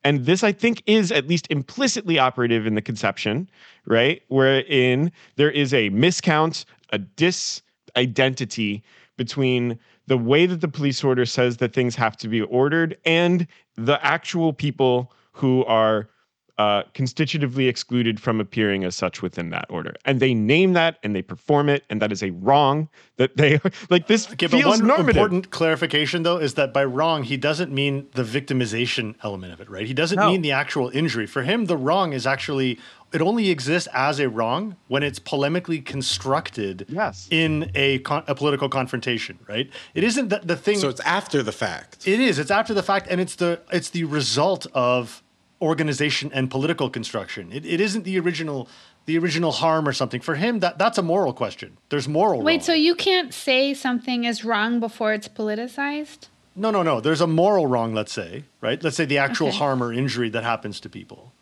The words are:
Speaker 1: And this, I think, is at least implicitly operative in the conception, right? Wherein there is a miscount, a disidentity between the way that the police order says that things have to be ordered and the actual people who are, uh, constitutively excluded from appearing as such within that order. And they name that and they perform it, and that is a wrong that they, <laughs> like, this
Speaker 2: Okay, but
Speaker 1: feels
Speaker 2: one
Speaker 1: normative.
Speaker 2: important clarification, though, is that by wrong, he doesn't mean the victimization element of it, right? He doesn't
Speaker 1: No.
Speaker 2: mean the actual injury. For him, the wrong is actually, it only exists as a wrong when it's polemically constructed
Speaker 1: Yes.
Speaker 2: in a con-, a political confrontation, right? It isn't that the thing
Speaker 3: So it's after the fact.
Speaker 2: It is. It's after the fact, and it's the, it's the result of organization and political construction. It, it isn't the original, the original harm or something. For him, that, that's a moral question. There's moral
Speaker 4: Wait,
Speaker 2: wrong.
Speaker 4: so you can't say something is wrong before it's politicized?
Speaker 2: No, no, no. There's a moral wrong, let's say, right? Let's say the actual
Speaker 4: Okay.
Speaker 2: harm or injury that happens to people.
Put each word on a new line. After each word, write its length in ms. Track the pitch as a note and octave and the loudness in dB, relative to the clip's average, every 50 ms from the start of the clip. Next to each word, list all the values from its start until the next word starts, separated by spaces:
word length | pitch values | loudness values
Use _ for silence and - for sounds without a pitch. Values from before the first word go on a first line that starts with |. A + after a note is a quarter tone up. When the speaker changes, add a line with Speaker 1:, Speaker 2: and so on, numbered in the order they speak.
| - | 2
Speaker 1:
And 220 | C#3+ D3 C#3 B2 | 2 2 2 4
this, 180 | C3+ F3 F#3+ A3+ | 2 2 4 4
I 80 | G#3+ | 0
think, 320 | G3 - - A#3 A3+ - _ | 0 2 0 0 0 0 _
is 260 | - G#3+ A3 G3+ E3+ | 4 4 4 4 4
at 160 | A3+ D3+ C3 | 0 0 2
least 200 | D3 F3 E3 - - | 2 0 -2 0 -2
implicitly 680 | D#3+ C#3+ C3 - - - C#4 B3 - G#3+ G#3 E3+ E3 D3 | -4 -4 -4 -6 -4 -2 0 0 0 -2 -2 0 2 4
operative 480 | C3 B2+ - - B2 A#2+ A#2 A2+ G#2+ | 2 2 2 0 2 2 2 2 2
in 80 | A2+ G#2+ | 0 -2
the 60 | G#2+ | -2
conception, 680 | G#2 - A2 G#2 - G2+ G2 - - G#2+ G#2 C#3+ F#3+ - _ _ - - - _ _ | -2 -4 -6 -2 -2 -2 -2 -2 -2 -2 -2 -2 -4 -8 _ _ -20 -20 -20 _ _
right? 360 | - A2+ A2+ A#2+ C#3 E3 - _ | 0 2 4 4 2 0 -2 _
Wherein 840 | _ C3 C3+ C3+ C3+ C3+ C3+ C3 - D3+ C3 B2+ B2+ B2+ C3 D3+ F3 _ _ - _ _ | _ 2 4 4 4 4 2 0 2 2 4 4 4 4 2 0 -2 _ _ -20 _ _
there 160 | - C#3+ D3+ | 2 2 2
is 220 | B2 D3 C#3+ B2+ C#3 | 4 0 0 2 2
a 160 | C3 A2 G2+ | 2 2 2
miscount, 760 | G2 G#2+ C#3 F3 F3+ - - F#3 D#3 D3+ D#3 E3 D#3 - - _ _ _ _ _ | 2 4 4 2 2 2 2 2 4 4 4 2 0 -6 -12 _ _ _ _ _
a 60 | - G#2 | -6 -6
disidentity 1800 | - - _ - D#3 F3+ F#3 - - - - - _ _ _ _ _ - _ B2 B2+ B2+ G#2 - C3 C3+ C3 - B2+ G2+ - - A2 G#2 G#2 G#2+ _ _ _ _ _ _ _ | -6 -8 _ 0 2 2 2 0 -6 -8 -8 -10 _ _ _ _ _ -6 _ 0 0 0 2 2 2 2 0 -2 -8 -8 -4 -4 -2 -2 -2 -6 _ _ _ _ _ _ _
between 600 | - C3 A#2 - C#3+ C3+ B2+ B2+ B2 A#2+ A#2+ A#2 A2+ _ _ _ _ _ | -8 -8 -6 -2 0 0 2 2 2 0 -2 -4 -6 _ _ _ _ _
the 100 | - C3+ | 0 0
way 280 | B2+ A#2 A2+ C#3 D#3 F3 | 0 4 4 6 6 6
that 160 | F#3 F3+ E3 | 4 2 -2
the 60 | D#3+ | -4
police 360 | E3 C#3 D3 C#3+ C#3 C3 - - | -4 -4 -2 -2 -2 -2 0 0
order 220 | C3+ C3 B2 B2 | 2 2 2 2
says 320 | A2+ - - B2 B2 A#2 | 0 2 2 2 0 2
that 160 | A2+ C3 A2+ - | 0 -2 0 0
things 220 | C3+ B2 B2 A#2 | 0 0 0 0
have 200 | - A#2 A2+ G#2+ | 0 0 -2 -2
to 100 | - - | -4 -6
be 140 | A2 A2 A2+ | -2 -2 -2
ordered 560 | G#2+ - B2 B2 C3+ C#3+ D3+ E3 E3 D#3+ D#3 _ _ | -2 0 2 2 2 4 2 0 0 0 -4 _ _
and 420 | E3 E3 E3 F3 F3 F3+ F3+ E3+ - _ _ _ _ _ | 2 2 4 4 4 2 2 0 -4 _ _ _ _ _
the 280 | - A2+ B2 C#3+ - - | -4 0 0 0 2 2
actual 480 | C#3+ D3+ E3 - - - F3 E3 D#3+ D3 | 0 0 0 -4 -4 -2 0 0 0 0
people 580 | - - D3 B2 - C3+ B2+ B2 B2 B2+ - _ _ _ _ _ | 0 -4 -4 0 2 2 4 4 2 0 -4 _ _ _ _ _
who 300 | - - C3 B2+ B2+ B2+ | 0 2 2 4 2 2
are, 420 | A#2 A2+ A2 A2 A2 A2 G#2+ G#2 _ _ _ _ _ _ _ _ _ _ | 4 4 4 4 4 2 0 -2 _ _ _ _ _ _ _ _ _ _
uh, 260 | - G#2+ G#2 G#2 G2+ - _ _ | 0 2 2 2 2 0 _ _
constitutively 720 | - C3+ B2 - - D#3+ C#3+ - D#3 C#3 B2+ B2 C3+ C3 | -4 -4 -4 -2 -2 -2 -2 0 -2 -2 -2 0 0 0
excluded 500 | B2+ A#2 - - _ B2 B2 A#2 A#2 A2 | 0 0 -2 -6 _ -2 0 0 0 -2
from 220 | G#2+ - B2+ A#2 G#2+ | -2 -2 -2 0 0
appearing 460 | G#2 F#2+ - A2+ G#2+ G#2 G2 G2 F#2+ | -2 -4 -2 0 0 2 0 0 -2
as 100 | F2+ F2 | -4 -4
such 260 | - - F2+ - - | -4 -4 -4 -4 -4
within 280 | - F2+ - - F2 E2 | -8 -6 -6 -6 -8 -6
that 160 | E2 - - | -6 -8 -8
order. 260 | - - E2+ D#2 D#2+ - - _ | -8 -8 -8 -8 -8 -12 -6 _
And 160 | C3 C#3 B2 | 0 2 2
they 120 | C3 C3 B2 | 2 2 2
name 380 | A2+ G#2+ A2 C#3+ E3 F#3+ F#3+ | 2 2 4 4 4 4 4
that 280 | F3+ F3 E3 E3 D#3 _ - | 4 4 2 2 0 _ -6
and 100 | G#2+ G#2 | -4 -4
they 80 | F#2 | -4
perform 460 | F2+ - F#2 - _ - D3 C#3+ D3 | -4 -6 -12 -12 _ 2 2 4 4
it, 160 | D3 C#3+ C#3 _ _ | 2 2 0 _ _
and 120 | G#2+ G#2+ | -4 -2
that 120 | A2 G#2 G2+ | -2 -2 -2
is 100 | F#2 G#2 | -4 -4
a 60 | F#2+ | -6
wrong 560 | F2 F2 F#2+ A2 C#3 D3 D3 C3+ C#3 D3+ D#3 D3+ _ - - _ _ | -6 -2 2 4 6 6 6 4 2 2 -2 -6 _ -20 -20 _ _
that 180 | - B2+ C3+ _ | 0 0 0 _
they, 240 | C3 D3+ C#3+ D3+ D3 - F#3+ - | 2 4 4 4 2 0 -2 -6
<laughs> 140 | - - - | -6 -2 2
like, 180 | F3 F3+ - | 2 2 4
this 240 | - G#3 A3+ A3 - | 4 2 2 2 -4
Speaker 2:
Okay, 160 | - C3 E3+ | -6 -4 -2
but 40 | E3+ - B3 | 2 2 4
Speaker 1:
feels 180 | - F#3 G#3 A3+ | 6 6 4 6
Speaker 2:
one 80 | G#3 | 6
Speaker 1:
normative. 300 | A3+ C#4 D#4+ - C3+ - | 4 4 4 4 4 4
Speaker 2:
important 340 | - G#3 G#3 F3+ F3+ F#3 - | 4 4 2 2 -2 -4 -4
clarification, 720 | - - E3 D#3+ D#3+ C#3 E3+ D#3 B2+ D3 D3+ C3 - F3 D#3+ | -4 0 0 2 2 0 -2 -2 0 0 0 0 -2 0 0
though, 140 | E3+ F3 | 0 0
is 160 | F3 D#3 C3+ - | 2 0 -2 0
that 180 | D#3 C#3+ C3+ | 0 -2 2
by 140 | A2+ C#3 C#3 | 2 0 0
wrong, 380 | C3+ B2 C3+ D#3 E3 D#3+ D3+ C3+ | 2 0 0 2 2 2 0 -2
he 120 | A#2 C#3 | -4 -4
doesn't 380 | C3 C3 D3 D#3 D3 F3+ C#3 C#3 | -2 0 0 0 0 -2 -4 -2
mean 340 | C3+ C#3 C#3+ C#3 C#3 C#3 - - | -2 0 0 -2 -4 -6 -8 -4
the 100 | B2+ B2 | -4 -4
victimization 920 | G#2+ A2+ C#3+ C#3 - C3+ B2+ B2 G#2+ G#2+ A2+ A#2+ A2+ - - A#2 G#2+ G#2+ _ | -2 -2 -4 -4 0 0 0 0 0 0 -2 -2 -2 -2 -4 -6 -6 -10 _
element 300 | - G#2+ G2 F#2+ F#2 F2+ | -8 -8 -8 -8 -12 -14
of 80 | F2 E2+ | -16 -18
it, 100 | G2 - | -18 -14
right? 160 | G#2 F#2+ G#2+ | -10 -8 -6
He 80 | A2+ C3 | -4 -2
doesn't 220 | C3 D#3+ E3 F#3+ | -2 0 0 2
Speaker 1:
No. 100 | F#3+ G#3 G#3 | 4 4 4
Speaker 2:
mean 140 | F#3 F#3+ E3 | 4 2 0
the 100 | D3 C#3 | 0 0
actual 360 | C3+ D3+ - - D3+ B2 B2+ | 0 -2 -2 -2 -2 -2 -2
injury. 340 | B2 C#3 D#3+ D#3+ A2+ A#2 G#2+ | 0 -2 -2 0 -2 -2 -4
For 180 | G2+ - C#3+ B2 | -4 -4 -4 -2
him, 220 | D3 G3+ A#3+ A3 | 0 0 0 0
the 100 | E3 F3 | -2 -2
wrong 380 | D3 C3 C3+ E3 G3 F#3+ E3 C#3+ | -2 0 0 2 2 0 0 -2
is 120 | C3 A#2 | -2 -2
actually, 540 | C3+ C#3 C3+ - - D3 C3+ C3 B2+ A#2 - - - - - - _ | -2 -2 -2 -4 -4 -2 -2 -2 -2 -4 -6 -12 -20 -20 -20 -18 _
it 100 | - D#3+ | -2 0
only 280 | D#3+ F3+ A3+ A#3 G#3+ F#3+ | 0 2 2 2 2 0
exists 400 | F3 C#3+ B2 C3+ D#3+ F3+ - - - | 0 0 0 -2 -2 -2 -2 -2 -2
as 260 | B2+ C3 D3 C3+ C#3 | 0 0 0 0 0
a 100 | C#3+ B2+ | -2 -2
wrong 480 | A2 A2 A2+ A2+ B2 E3 G#3 A3 F#3 _ _ | 0 -2 -2 0 0 -2 -4 -8 -10 _ _
when 160 | _ B2 C#3 D3 | _ -2 -2 -2
it's 160 | C#3+ G2+ - | -2 -6 -8
polemically 640 | - - - C3+ C#3 C#3+ E3 F3+ F3 - E3 D#3 C3 | -8 -6 -2 -2 0 0 -2 -2 -2 -4 -6 -6 -6
constructed 1000 | - - C#3 C3 - - - - C3 C3+ D#3 E3 - - - G#2 G2 F#2+ F#2 G2 | -8 -8 -6 -4 -4 -6 -4 -2 -2 -2 -2 -2 -6 -8 -6 -6 -6 -6 -8 -12
Speaker 1:
Yes. 400 | - D3+ F3+ G#3+ D#3 G2+ - - - | -10 -4 -4 -4 -4 -4 -10 -6 -2
Speaker 2:
in 400 | E3+ D#3+ E3 D#3+ D#3 D3+ D#3+ - F#2 | 0 0 2 2 0 -2 -4 -4 0
a 240 | C#3+ C#3 C#3 C3+ B2+ | 0 2 2 2 0
con-, 240 | C3 - D3 D3+ D3 | -2 -2 -4 -4 -2
a 60 | - C#3 | -4 -4
political 340 | C3+ C#3+ D3 C#3+ C3+ C#3 C3+ | -2 0 0 0 0 -2 -2
confrontation, 680 | - C3+ B2+ B2+ - A#2+ A2 B2+ A#2+ A2 - - F#2 F2 - - | -2 -4 -4 -4 -6 -6 -4 -4 -4 -4 -6 -10 -14 -18 -14 -8
right? 200 | G#2 A2+ C3+ C3+ - - - - _ | -6 -6 -6 -6 -8 -20 -20 -8 _
It 120 | - F3+ | 0 0
isn't 240 | A#3+ A3 C4+ C4 G3+ | 0 0 0 0 -2
that 180 | G3 G#3 - | -2 -4 -2
the 80 | E3+ F3 | -4 -4
thing 240 | - - G3+ G#3 G3+ | -2 0 0 0 2
Speaker 3:
So 80 | F#3 | 0
it's 140 | C#3 B2 C3 | -2 -4 -2
after 420 | - D3 E3+ G3 G3+ - - C#3+ B2 | -2 0 0 0 -2 0 -2 -2 0
the 80 | G#2+ | -2
fact. 560 | G2 - A#2+ G2 E2+ - - _ - _ - | -4 -4 -4 -6 -6 -8 -12 _ -20 _ -2
Speaker 2:
It 140 | F#3+ G3 A3+ | 0 2 4
is. 180 | C4 B3 F3 C#3 | 4 2 2 0
It's 100 | D3+ C3 | 0 0
after 220 | G3 G#3 A3 - A3 | 0 0 0 0 -2
the 80 | G3+ F3+ | -2 0
fact, 240 | - G3 G3 - - | 0 -2 -2 0 -2
and 100 | F#3 F3+ | -2 -2
it's 160 | F#3 F3+ - | -2 -4 -4
the, 240 | - F3+ E3+ E3+ E3+ - _ F#3 | -2 -2 -2 -2 -4 -6 _ -4
it's 160 | F3 D#3+ - | -4 -4 -4
the 160 | - F3 E3 | -4 -4 -4
result 600 | D3+ D3 D3+ C3 - A2+ C3+ D3 F#3+ F#3+ - - - - | -2 -2 -2 -2 0 0 2 2 2 0 -2 -6 -6 -2
of 480 | C3+ B2 B2 B2 B2 A#2+ A2 - - _ _ _ _ _ _ _ _ | 0 2 2 2 0 -2 -6 -14 -20 _ _ _ _ _ _ _ _
organization 680 | E3+ D#3+ D#3+ C#3+ D#3+ D3+ C#3 - D3 D3 C3+ - C#3 C#3+ C3+ | 0 0 0 0 0 -2 0 0 -2 -2 -2 -2 -6 -4 -4
and 180 | C3+ C3 B2+ | -2 -2 -2
political 380 | C3 C3+ C#3 D#3 E3 - C#3+ A#2 | -2 -2 -2 -2 0 -2 -2 -4
construction. 600 | - B2 A2 - - A2+ F#2+ - - A2 F#2 E2+ | -4 -8 -10 -6 -6 -8 -8 -8 -12 -14 -12 -12
It, 140 | G2+ D3 D#3 | -12 -12 -6
it 140 | E3 E3+ E3 | -4 -2 0
isn't 240 | G3+ G#3+ F#3+ A3+ F3+ | 0 0 -2 -4 -6
the 160 | F#3 F#3+ F#3 | -4 -4 -2
original, 480 | E3 F3 E3+ D3 E3 D#3 C#3+ C3+ A#2 - - - - - _ _ _ | 0 -2 -2 -2 -6 -6 -6 -8 -8 -10 -16 -20 -20 -20 _ _ _
the 120 | - D#3+ | -2 0
original 360 | E3 E3 F3+ D3 E3 E3+ D#3+ C3+ | 0 0 0 0 0 0 0 0
harm 340 | - D#3+ E3 D#3+ D#3+ D3+ | 0 2 2 2 2 2
or 60 | C#3+ C3 | 0 0
something. 260 | - C#3 A#2 - B2 | -2 -4 -4 -4 -6
For 160 | - - D#3+ | -4 -4 -2
him, 240 | C#3+ F#3 A#3 A#3+ G#3+ | -2 0 -2 0 0
that, 180 | F3+ F3 - | 0 0 0
that's 200 | - F#3+ A3+ A3+ | 2 0 2 2
a 40 | - | 0
moral 300 | F3+ E3 E3+ G3+ F#3+ C#3 | 0 0 0 0 0 0
question. 460 | A#2 - A#2+ G2+ - - - D#2+ D#2+ _ _ | -2 -2 -4 -6 -6 -10 -16 -18 -18 _ _
There's 220 | _ C#3+ D3 B2+ C3 | _ -4 -4 -2 -2
moral 320 | D3 D#3+ G3 G#3+ E3+ B2 | 0 2 2 2 2 2
Speaker 4:
Wait, 140 | - D4+ E4 | 2 2 0
Speaker 2:
wrong. 60 | D#4+ | 0
Speaker 4:
so 120 | - - E4 | 2 0 2
you 200 | D#4+ D4+ E4 F4 | 4 4 2 2
can't 400 | F4 - G4 F#4 F#4 E4+ B3+ - | 2 0 2 2 2 0 -4 -10
say 400 | - - C#4+ C4 B3+ C4+ C#4 C#4 | -8 -2 0 2 2 2 0 -2
something 520 | C#4 - C4 B3 A#3 A#3+ C4 B3 A#3+ A#3 | -2 -2 -2 -2 -2 -2 -4 -4 -2 -2
is 180 | A#3+ A3+ G#3+ A3 | -2 -4 -4 -2
wrong 380 | A3+ A#3 G3+ G#3+ A3+ A#3+ A#3+ | -2 0 0 0 0 0 -2
before 320 | A3+ A3 A3 - A#3 G#3+ G#3+ | -2 -4 -4 -2 -2 0 0
it's 160 | G#3 G#3 - | -2 -4 -10
politicized? 1000 | _ - A3 G#3+ G#3+ G#3+ A#3+ B3 B3 - C#4 C#4+ D4 D4+ D4+ - - _ - _ _ _ _ _ _ | _ -6 -4 -4 -4 -4 -6 -10 -8 -6 -6 -6 -6 -8 -10 -12 -16 _ -20 _ _ _ _ _ _
Speaker 2:
No, 140 | F#3 G3+ A3+ | -2 -2 0
no, 120 | G#3+ G3 F3 | 2 2 2
no. 160 | D#3+ C#3+ A2+ | 2 0 2
There's 220 | A2 D3+ D#3+ C#3+ | 2 0 2 2
a 40 | F3 | 2
moral 420 | E3 D#3+ D#3+ F3 G3+ G#3 F#3+ D#3 | 2 4 4 4 4 4 2 2
wrong, 260 | C3+ B2+ A#2+ A2+ A2+ A2 | 2 0 0 0 -2 -2
let's 180 | A2 G#2+ - | -4 -4 -4
say, 320 | - A#2 F#2+ E2+ F#2 - D3+ _ _ _ | -6 -10 -10 -8 -10 -14 -14 _ _ _
right? 240 | - A2+ B2 B2+ D#3+ | -4 -4 -4 -2 -4
Let's 140 | D#3+ C3 | -4 -2
say 80 | - D#3+ | -2 0
the 120 | C3 C#3+ | 0 2
actual 300 | C#3 C#3 C#3 A#3+ - E3 | 2 2 0 0 0 -2
Speaker 4:
Okay. 100 | C#3 - | -2 0
Speaker 2:
harm 240 | - D3 C#3+ C3+ B2+ | 0 0 0 0 0
or 120 | B2 A#2+ A#2 | -2 -2 -2
injury 360 | B2 C3+ C3+ A2+ A#2+ A#2+ A2+ | -2 -2 -2 -2 -2 -4 -2
that 120 | G#2+ A#2 A2 | -2 -4 -2
happens 380 | A#2 A#2 A2 - G#2 G2+ - | -2 -4 -4 -4 -10 -12 -10
to 80 | - - | -14 -16
people. 420 | - - F2+ _ G2 - - B2+ _ _ | -16 -16 -18 _ -20 -20 -20 -20 _ _